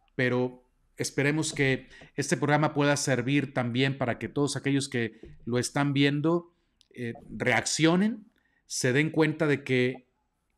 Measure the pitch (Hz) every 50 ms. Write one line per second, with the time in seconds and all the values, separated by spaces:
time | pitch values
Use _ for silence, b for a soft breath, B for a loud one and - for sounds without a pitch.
0 | _ _ _ - 127 123 123 127 127 127 127 - _ _ _ _ _ _ _ -
1 | 139 - - - 135 143 147 156 151 156 - - 139 135 131 127 - B B B
2 | B B B - 139 - 175 131 147 143 147 147 151 147 151 143 143 143 143 139
3 | - 147 131 120 117 127 143 143 135 135 - 135 123 120 117 127 135 139 135 135
4 | 131 117 107 - 117 104 - 143 147 139 - 135 - 139 139 139 135 135 - 123
5 | 117 110 110 - - - - - - 120 117 123 120 - - 143 143 143 139 139
6 | 143 143 143 147 147 160 170 175 170 - _ _ _ _ _ _ _ _ _ -
7 | 123 117 117 - - - 120 107 113 123 117 113 - - - - 151 160 170 180
8 | 208 220 247 - - - _ _ _ _ _ _ _ _ - - - 127 123 139
9 | 151 160 156 156 156 151 151 156 165 151 143 135 139 - 131 127 123 127 131 123
10 | - _ _ _ _ _ _ _ _ _ _